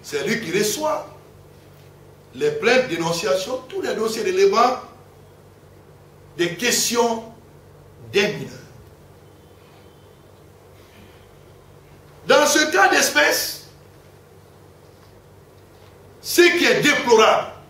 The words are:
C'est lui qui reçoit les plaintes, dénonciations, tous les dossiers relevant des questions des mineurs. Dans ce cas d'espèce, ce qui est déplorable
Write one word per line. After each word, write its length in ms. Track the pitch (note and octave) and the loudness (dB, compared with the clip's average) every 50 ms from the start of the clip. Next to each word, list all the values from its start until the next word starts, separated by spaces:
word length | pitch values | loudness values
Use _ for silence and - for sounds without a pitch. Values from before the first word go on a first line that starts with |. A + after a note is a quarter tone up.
| - | -14
C'est 240 | - D3 C#3+ C#3+ | -8 -8 -6 -4
lui 140 | G3 A3+ A#3 | -4 -4 -4
qui 160 | - D#3+ F3 | -4 -4 -2
reçoit 500 | G3+ - - - D4+ D#4 D#4 D4 - - - - - - - - - - - - - - - - - - - - - - - - - - - - | -2 -2 -2 -2 -4 -4 -4 -4 -4 -6 -12 -20 -20 -20 -20 -20 -20 -20 -20 -20 -20 -20 -20 -20 -20 -20 -20 -20 -20 -20 -20 -20 -20 -20 -20 -8
les 160 | C3 D3 D3 | -2 -2 -2
plaintes, 380 | D3 - F#3+ A3+ C4 B3+ - - | -2 0 0 2 2 2 2 0
dénonciations, 720 | E3+ E3 E3 E3 E3 - - - - - - A#3 B3+ B3+ - - | -4 -4 -4 -4 -4 -4 -2 -2 -2 -2 -2 -6 -8 -10 -10 -10
tous 120 | - G4 | -10 -6
les 140 | - - - | -6 -4 -4
dossiers 280 | G#3+ A3 A3+ - A3+ G3+ | -4 -4 -4 -4 -4 -4
relevant 540 | F#3 F3+ F#3 G3 G3 G3+ A3 A#3+ B3+ B3+ - - - - - - - - - - - - - - - - - - - - - - - - - - - - - - - - | -2 2 2 2 4 4 4 2 2 2 -4 -10 -16 -20 -20 -20 -20 -20 -20 -20 -20 -20 -20 -20 -20 -20 -20 -20 -20 -20 -20 -20 -20 -20 -20 -20 -20 -20 -20 -20 -20 -6
des 180 | - E3+ E3+ E3+ | -4 -4 -4 -4
questions 680 | - A#3+ A#3+ - - - - A3+ A#3+ A#3 A#3 A3+ A3+ - - - - - - - - - - - - - - - - - A2+ | -4 -2 -2 -2 0 -2 -2 0 0 0 0 0 -4 -8 -16 -20 -20 -20 -20 -20 -20 -20 -20 -20 -20 -20 -20 -20 -20 -20 -4
des 160 | A2 G3 - | -2 0 0
mineurs. 300 | - - - - - - - - - - - - - - - - - - - - - - - - - - - - - - - - - - - - - - - - - - - - - - - - - - - - - - - - - - - - - - - - - - - - - - - - - - - - - - - - | 0 -4 -8 -12 -14 -16 -20 -20 -20 -20 -20 -20 -20 -20 -20 -20 -20 -20 -20 -20 -20 -20 -20 -20 -20 -20 -20 -20 -20 -20 -20 -20 -20 -20 -20 -20 -20 -20 -20 -20 -20 -20 -20 -20 -20 -20 -20 -20 -20 -20 -20 -20 -20 -20 -20 -20 -20 -20 -20 -20 -20 -20 -20 -20 -20 -20 -20 -20 -20 -20 -20 -20 -20 -20 -20 -20 -20 -20 -20 0
Dans 180 | D#3+ C4+ C4+ D4 | 2 4 4 4
ce 260 | D4 - D#4+ D4+ D4+ | 4 2 0 0 0
cas 180 | - F#4+ G4 F4 | 2 2 2 4
d'espèce, 680 | D4+ - - - - D4 C#4+ - - - - - - - - - - - - - - - - - - - - - - - - - - - - - - - - - - - - - - - - - - - - - - - - - - - - - - - - - - - | 4 2 0 0 2 2 2 2 0 -2 -4 -6 -10 -12 -16 -20 -20 -20 -20 -20 -20 -20 -20 -20 -20 -20 -20 -20 -20 -20 -20 -20 -20 -20 -20 -20 -20 -20 -20 -20 -20 -20 -20 -20 -20 -20 -20 -20 -20 -20 -20 -20 -20 -20 -20 -20 -20 -20 -20 -20 -20 -20 -20 -20 -20 -18
ce 200 | - - - - | -12 -2 2 4
qui 240 | F4 F4 - - C#4 | 4 4 4 2 2
est 160 | A#3+ - - | 2 2 2
déplorable 680 | - - C#4+ - - A#3+ A#3 G#3+ A3 G3 - - - - - - - | 2 2 0 0 2 4 4 6 6 4 4 0 -2 -8 -14 -20 -20